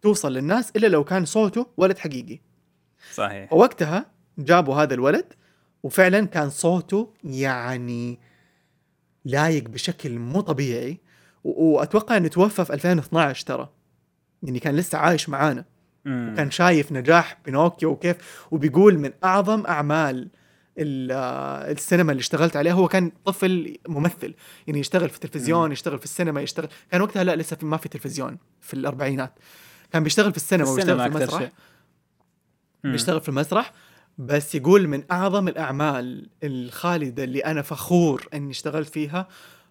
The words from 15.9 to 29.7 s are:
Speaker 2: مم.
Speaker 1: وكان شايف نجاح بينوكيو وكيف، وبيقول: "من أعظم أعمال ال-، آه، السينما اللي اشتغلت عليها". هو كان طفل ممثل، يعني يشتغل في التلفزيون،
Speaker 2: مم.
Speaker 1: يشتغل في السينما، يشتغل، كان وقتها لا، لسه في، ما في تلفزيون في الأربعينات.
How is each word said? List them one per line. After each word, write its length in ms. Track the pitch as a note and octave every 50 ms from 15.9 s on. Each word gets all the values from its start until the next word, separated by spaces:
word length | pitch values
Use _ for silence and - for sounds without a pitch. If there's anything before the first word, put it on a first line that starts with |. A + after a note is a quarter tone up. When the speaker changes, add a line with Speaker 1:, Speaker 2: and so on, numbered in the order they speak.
| _ _ -
Speaker 2:
مم. 260 | C#3 C3 B2 A#2+ A#2 G#2+
Speaker 1:
وكان 180 | C3 D3+ C#3
شايف 420 | - - F3 F3+ F3 D#3 C#3+ - D3
نجاح 460 | C3 A#2+ C#3+ E3 E3+ D#3+ - - _ -
بينوكيو 460 | D3+ C3 C#3 D#3+ E3+ F3 - D#3+ D#3+
وكيف، 260 | D3 - - F3 E3+ F3 - - - - - -
وبيقول: 480 | D#3+ D#3+ C#3 D#3+ B2+ E3 G3 G#3 F#3+ D3+
"من 140 | C#3+ C3+ - - -
أعظم 420 | F#3+ F#3 G3+ G3 F#3+ A3 G#3+ G3+
أعمال 600 | - E3+ D3 D3 D3 D3+ D#3+ D#3 C#3+ C3 B2+ B2+ F#3 _ _ _ _ _ _ _ _ - -
ال-، 340 | D#3+ D3+ C#3 C3 C3 B2+ B2+
آه، 580 | C3+ C3 B2+ B2+ C3+ C3+ C#3 C#3 C#3 C#3+ D3
السينما 420 | D3+ C#3+ - - F3+ F3 F3+ D#3 C#3+
اللي 80 | C3
اشتغلت 360 | A#2+ - - C#3+ D#3+ E3+ -
عليها". 160 | D3 D3 E3+ F3
هو 160 | F#3 F#3 E3+
كان 240 | - F#3+ F3+ E3+ - _ -
طفل 520 | G3 F#3 - G3 F#3 F#3 F3+ D#3 - - - - -
ممثل، 460 | E3 C#3+ D#3 F3 E3+ - - - - _ - - - - -
يعني 140 | - D3 D3
يشتغل 280 | C#3 - - F#3 F3 D#3
في 60 | -
التلفزيون، 520 | - - C#3 - D3+ B2 C#3 E3 E3+ E3
Speaker 2:
مم. 60 | D#3 C#3+
Speaker 1:
يشتغل 260 | - - F3 C#3+ C3+
في 60 | -
السينما، 360 | - - - F3 E3 D3 C#3+
يشتغل، 280 | C#3 C#3 - - D3+ D3 - - _ -
كان 100 | - F3+
وقتها 240 | G3 G#3 - G3+ F#3
لا، 120 | F#3 E3
لسه 200 | D#3 D#3+ - E3
في، 100 | D3 E3
ما 100 | D3+ D#3
في 120 | D#3+ - -
تلفزيون 500 | - D3+ - C#3 D3+ D#3 C3 B2+ C3+ F3+ _ _ _ _
في 140 | - - -
الأربعينات. 640 | C3+ C3+ C#3+ C3+ C3 C#3+ C3+ C#3 C3 C3 C3 _ _ _ _ - - - -